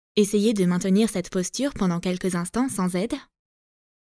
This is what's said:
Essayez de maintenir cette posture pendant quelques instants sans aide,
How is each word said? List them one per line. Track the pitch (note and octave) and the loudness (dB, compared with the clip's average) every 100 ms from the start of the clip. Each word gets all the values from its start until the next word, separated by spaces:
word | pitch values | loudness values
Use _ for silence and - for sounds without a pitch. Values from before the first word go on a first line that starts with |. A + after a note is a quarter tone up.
| _ - | _ 0
Essayez | G3+ G#3 G#3 | 2 4 2
de | G#3+ F3+ | 2 2
maintenir | F3+ F#3+ F#3+ A3+ | 2 2 4 2
cette | F#3+ E3+ | 0 -4
posture | F#3+ F3+ - C#4 | -4 -4 -4 -4
pendant | - F#3+ E3+ | -2 -2 -2
quelques | F3+ F3+ F#3+ F3+ | -2 -2 -2 -2
instants | F3 A3+ C4 | -2 -2 -2
sans | B3 F#3 F3+ | 0 -2 -2
aide, | A3+ C#4+ - _ _ _ _ _ _ _ | -4 -6 -12 _ _ _ _ _ _ _